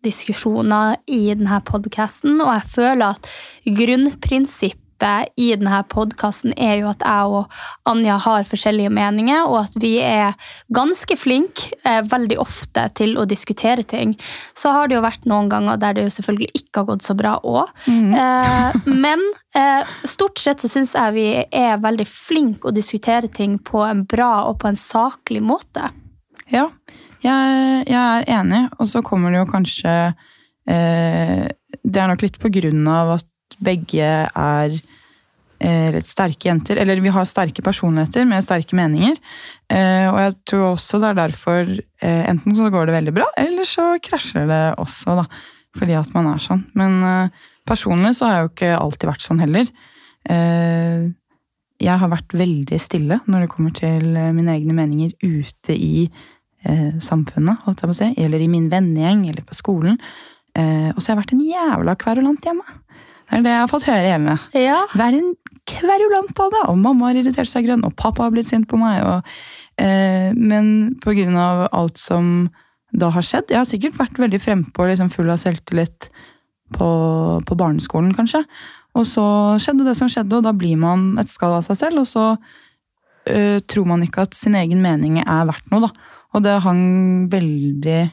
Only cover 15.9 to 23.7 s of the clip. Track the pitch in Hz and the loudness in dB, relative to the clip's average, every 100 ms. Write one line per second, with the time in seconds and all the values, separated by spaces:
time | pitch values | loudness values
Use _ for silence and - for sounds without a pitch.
15.9 | 202 202 - 202 208 220 - - 214 202 | 0 -2 -4 -4 -4 -4 -8 -6 -4 -2
16.9 | 202 - 202 208 214 233 240 339 - - | -4 -2 0 0 0 0 0 -2 -4 0
17.9 | 233 208 226 254 254 254 254 247 254 226 | 4 4 4 2 2 2 2 2 0 0
18.9 | 262 285 320 392 415 _ 285 277 277 285 | 2 2 2 0 -4 _ 0 2 2 -2
19.9 | - - - 392 - - 285 240 269 262 | -10 -12 -2 -2 0 -2 -2 -2 0 0
20.9 | - 226 214 214 226 - - 247 214 214 | 0 0 0 0 0 -2 0 0 2 0
21.9 | 226 208 - - 320 269 208 - 214 208 | -2 -4 -8 -2 2 2 0 -2 -2 -2
22.9 | 214 - 233 226 - 202 202 - | -4 0 0 -2 -4 -2 -2 -2